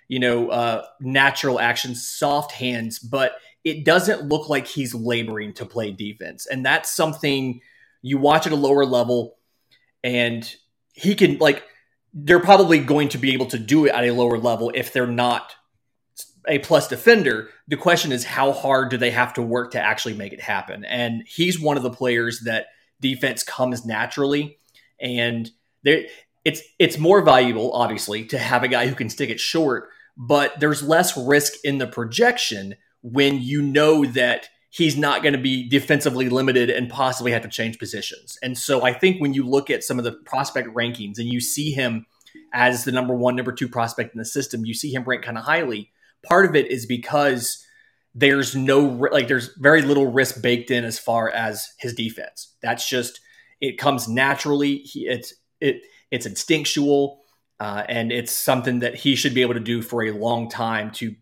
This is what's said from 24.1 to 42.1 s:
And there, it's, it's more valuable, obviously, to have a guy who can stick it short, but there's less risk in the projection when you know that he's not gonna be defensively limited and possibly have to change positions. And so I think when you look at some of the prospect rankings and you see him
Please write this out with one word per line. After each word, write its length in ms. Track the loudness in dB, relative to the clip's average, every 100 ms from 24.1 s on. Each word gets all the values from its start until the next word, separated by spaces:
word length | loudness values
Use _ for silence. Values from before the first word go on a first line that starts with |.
| -2 0 0 -4 -10 _ _ _ _
And 500 | -6 -2 -2 -2 -8 -12 _ _
there, 200 | 2 2 0 -16 _ _
it's, 180 | -4 -4 -12 _
it's 180 | 2 4
more 240 | 4 6
valuable, 500 | 8 6 6 0 -2
obviously, 540 | 0 -2 -2 -6 -6 -4
to 120 | -4
have 260 | 0 0
a 40 | 2
guy 200 | 0 0
who 80 | -2
can 140 | -6
stick 200 | -4 -6
it 100 | -4
short, 480 | -2 0 0 -2 -8 -20 _ -16
but 420 | 0 2 2 0
there's 240 | 0 0
less 320 | 2 4 4 0
risk 380 | 2 4 2 -4
in 140 | -4 -2
the 100 | -4
projection 880 | -4 -6 2 2 2 -4 -6 -10 -14 _ _
when 400 | -4 2 4 2
you 200 | -2 -2
know 440 | 2 4 4 4 2
that 420 | 2 0 0 -6 _ _
he's 280 | -2 0 2
not 240 | 0 2
gonna 160 | 2 0
be 300 | 0 -2 0
defensively 600 | 0 2 0 0 -2 0
limited 400 | 2 2 2 2
and 200 | 0 -4
possibly 420 | -2 -2 -2 -2
have 100 | -2
to 60 | -4
change 300 | -6 -6 -6
positions. 640 | -10 -10 -10 -14 -18 -12
And 160 | -10 -8
so 260 | 0 2
I 100 | 2
think 280 | 4 2 2
when 120 | 0
you 120 | -2 2
look 240 | 0 0
at 140 | -4
some 160 | -2 -4
of 60 | -4
the 80 |
prospect 560 | -6 -6 -4 -4 -4 -4
rankings 500 | -4 -4 -4 -10 -8
and 80 | -4
you 120 | -4
see 300 | -4 -4 -4
him 340 | -2 -2 -4 -8